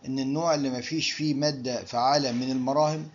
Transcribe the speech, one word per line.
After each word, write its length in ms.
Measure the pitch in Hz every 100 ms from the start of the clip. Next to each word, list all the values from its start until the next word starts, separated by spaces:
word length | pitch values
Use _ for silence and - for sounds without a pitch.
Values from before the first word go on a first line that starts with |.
| -
إن 140 | 131
النوع 360 | 131 147 170 151
اللي 140 | 139
مفيش 420 | 127 123 160 151
فيه 220 | - 151
مادة 520 | 139 147 139 127 120 107
فعالة 460 | 120 127 143 135
من 200 | 120 127
المراهم 580 | 131 127 139 151 156 156